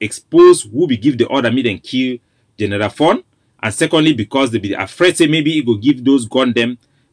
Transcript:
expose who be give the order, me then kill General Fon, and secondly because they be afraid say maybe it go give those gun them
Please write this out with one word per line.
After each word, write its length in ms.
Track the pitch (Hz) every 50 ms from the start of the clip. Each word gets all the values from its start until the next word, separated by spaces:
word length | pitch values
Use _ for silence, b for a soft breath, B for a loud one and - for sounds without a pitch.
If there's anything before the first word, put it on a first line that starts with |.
expose 640 | - 104 - - - _ 160 170 175 180 180 175
who 240 | - 104 101 139 180
be 120 | 147 123 110
give 180 | 104 147 131
the 100 | 113 117
order, 240 | - 127 139 120 113
me 120 | 117 131
then 160 | 120 113 98 -
kill 400 | - - 131 127 131 127 123 120 _ _ _ _ _ _ _ -
General 320 | 107 101 104 101 107 101
Fon, 340 | - - - 254 269 - - _ _ _ _ _ _ _
and 120 | 113 110 -
secondly 380 | - 165 156 175 156 156 160
because 380 | 147 110 104 - - 135 135 123
they 80 | 113 104
be 160 | 98 98 -
afraid 420 | - 98 - - - 175 180 170
say 100 | - 170
maybe 320 | 147 156 160 147 156 160 156
it 60 | 123
go 120 | 120 113
give 280 | 101 107 139 135 127 120
those 220 | 135 139 131 117
gun 260 | 107 - 131 131 123
them 240 | 113 123 117 120 123 - _ _ _ _ _ _